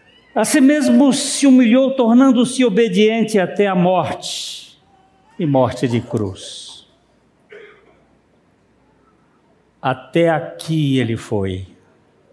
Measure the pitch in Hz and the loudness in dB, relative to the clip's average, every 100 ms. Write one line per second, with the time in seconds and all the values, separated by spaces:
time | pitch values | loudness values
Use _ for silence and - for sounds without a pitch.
0 | _ _ _ 240 220 302 262 302 262 240 | _ _ _ -4 0 4 4 2 2 4
1 | 285 269 - - 277 254 233 254 262 269 | 2 0 -4 0 4 6 6 4 2 0
2 | 226 240 269 240 247 - 247 190 233 180 | 2 4 4 2 0 0 0 0 0 2
3 | 214 226 220 214 175 - 202 185 175 185 | 2 0 0 0 -2 -2 -2 0 0 0
4 | 131 - - - - - - _ _ _ | -2 -8 -12 -12 -14 -16 -20 _ _ _
5 | _ _ _ - 165 135 123 - 131 117 | _ _ _ -6 -2 0 0 -2 -4 -4
6 | 123 113 101 98 - - - - _ _ | -4 -6 -6 -10 -18 -18 -20 -20 _ _
7 | _ _ _ _ _ - - _ _ _ | _ _ _ _ _ -20 -20 _ _ _
8 | _ _ _ _ _ _ _ _ _ _ | _ _ _ _ _ _ _ _ _ _
9 | _ _ _ _ _ _ _ _ 135 131 | _ _ _ _ _ _ _ _ -6 -6
10 | - 170 165 156 - - - 160 143 131 | -4 0 0 0 -6 -12 -6 -4 -2 -2
11 | 117 113 - 107 98 92 95 _ _ _ | -2 -6 -6 -6 -6 -8 -12 _ _ _
12 | _ _ _ | _ _ _